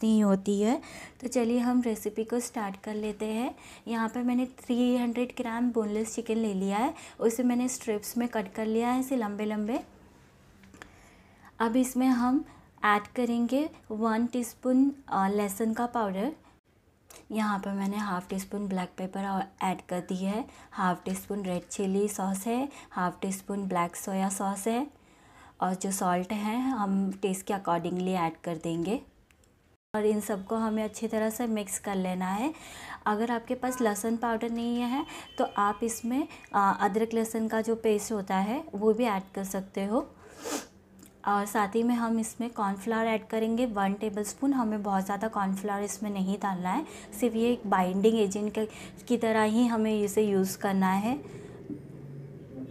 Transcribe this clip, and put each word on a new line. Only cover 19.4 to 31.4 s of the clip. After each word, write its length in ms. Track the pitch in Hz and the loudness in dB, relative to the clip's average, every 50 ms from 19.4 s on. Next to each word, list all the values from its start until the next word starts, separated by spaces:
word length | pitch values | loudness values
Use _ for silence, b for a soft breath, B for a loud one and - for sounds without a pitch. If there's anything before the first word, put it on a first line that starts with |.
| - - - - - | -4 -4 -6 -4 -2
ऐड 180 | 185 180 185 | -2 -2 -4
कर 180 | - - 180 180 | -6 -6 -6 -6
दी 160 | - - 185 | -4 -4 -4
है, 300 | 185 190 190 208 220 - B B B B B | -2 0 -2 -2 -2 -4 B B B B B
हाफ़ 320 | - - 190 180 175 180 - | -4 0 2 2 0 0 -2
टी 100 | 190 190 | -4 -4
स्पून 280 | 190 - - 202 208 190 | -4 -4 -6 -6 -4 -2
रेड 240 | 185 180 175 175 | -2 -2 -4 -4
चिली 400 | - - - 202 190 190 196 208 | -6 -4 -2 0 2 2 2 2
सॉस 380 | 208 - - 185 196 190 190 - | 0 0 -2 -2 -2 -2 -2 -2
है, 220 | 233 233 247 277 277 B B B B | -2 0 0 -2 -4 B B B B
हाफ़ 280 | - 196 180 175 175 - | -4 -2 -2 -2 -2 -4
टी 100 | - 196 | -4 -4
स्पून 360 | 190 190 - - 202 202 196 | -4 -6 -6 -6 -6 -4 -2
ब्लैक 280 | 190 196 175 175 175 - | 0 0 0 0 0 -2
सोया 340 | - - 208 190 190 190 196 | -6 -6 -4 0 0 0 0
सॉस 380 | 196 - 202 196 202 196 - | 0 -2 -2 -2 -2 -2 -2
है 200 | 226 226 247 294 294 B B B B B B B B B B B B B - | 0 0 0 -2 -4 B B B B B B B B B B B B B -2
और 120 | 185 185 185 | -2 -2 0
जो 180 | 185 - 196 | 0 -2 -4
सॉल्ट 400 | 190 - 202 180 180 180 180 - | -2 0 2 2 2 2 0 -2
है 280 | 220 208 208 214 220 247 | -4 -2 -2 -2 0 0
हम 500 | 254 262 254 214 202 196 196 196 196 190 | 0 0 0 0 0 2 2 2 0 0
टेस्ट 340 | 190 - - 190 185 190 - | -2 -2 -2 -2 -2 -2 -2
के 80 | - 208 | -2 -4
accordingly 640 | 190 196 170 170 170 165 175 180 180 180 185 185 | -2 0 0 0 0 0 -2 -2 -2 0 0 0
ऐड 180 | 180 165 165 160 - - | 2 0 0 -2 -4 -6
कर 140 | 175 170 | -6 -6
देंगे। 440 | 160 - 165 165 170 170 190 226 285 - - _ _ _ _ _ _ _ _ _ _ _ _ _ _ _ _ - | -4 -2 -2 -2 0 0 0 -2 -4 -4 -10 _ _ _ _ _ _ _ _ _ _ _ _ _ _ _ _ -2
और 100 | 214 208 | 2 2
इन 140 | 214 214 214 | 2 2 2
सबको 360 | 202 - 214 190 190 - 226 | 0 -2 -4 -4 -2 -2 -2
हमें 280 | 226 226 220 214 220 214 | 0 0 0 0 0 -2
अच्छी 240 | 208 208 - 226 | -4 -4 -6 -6
तरह 220 | 220 226 214 214 220 | -2 0 0 0 0
से 180 | 220 - | 0 -2